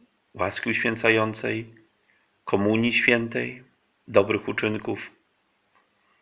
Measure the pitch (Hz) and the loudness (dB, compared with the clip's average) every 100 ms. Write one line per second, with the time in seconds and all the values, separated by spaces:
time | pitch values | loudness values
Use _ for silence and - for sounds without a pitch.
0 | _ _ _ - 92 - - 113 117 113 | _ _ _ -6 -4 -4 -4 -2 -2 2
1 | 117 113 110 110 117 110 113 - _ _ | 2 4 2 -2 -6 -6 -10 -18 _ _
2 | _ _ _ _ - 101 104 110 117 - | _ _ _ _ -2 0 2 2 2 2
3 | 123 120 117 123 123 127 - _ _ _ | 4 2 0 -6 -8 -10 -20 _ _ _
4 | - 107 101 104 - 113 107 107 - 101 | 2 4 4 0 -2 -4 -2 -2 -6 -8
5 | - - _ _ _ _ _ _ _ _ | -10 -20 _ _ _ _ _ _ _ _
6 | _ _ | _ _